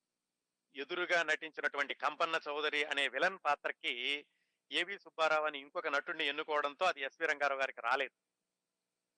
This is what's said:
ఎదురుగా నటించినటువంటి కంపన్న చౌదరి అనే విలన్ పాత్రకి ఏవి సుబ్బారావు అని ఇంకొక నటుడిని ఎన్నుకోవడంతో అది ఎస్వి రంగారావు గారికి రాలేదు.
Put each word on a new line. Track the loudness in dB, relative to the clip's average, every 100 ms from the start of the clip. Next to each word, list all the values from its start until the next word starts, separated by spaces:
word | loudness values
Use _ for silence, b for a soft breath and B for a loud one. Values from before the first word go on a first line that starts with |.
| _ _ _ _ _ _ _ -12
ఎదురుగా | -6 -4 0 2
నటించినటువంటి | 2 -2 -4 -6 -4 -2 -4
కంపన్న | -2 -4 0 0 0 -2
చౌదరి | -2 0 0
అనే | 0 0 0
విలన్ | 2 0 2 0
పాత్రకి | 0 -2 -6 -6 -4 -2 -4 -6 _ _ _ _
ఏవి | -2 -2 -6
సుబ్బారావు | -10 0 4 4 2
అని | -2
ఇంకొక | -6 -6 -2
నటుడిని | -2 -2 -2 0
ఎన్నుకోవడంతో | 0 0 0 0 2 2
అది | 2
ఎస్వి | -4 -2 0
రంగారావు | 2 2 2
గారికి | -2 -2
రాలేదు. | 0 0 0 -6 _ _ _ _ _ _ _ _ _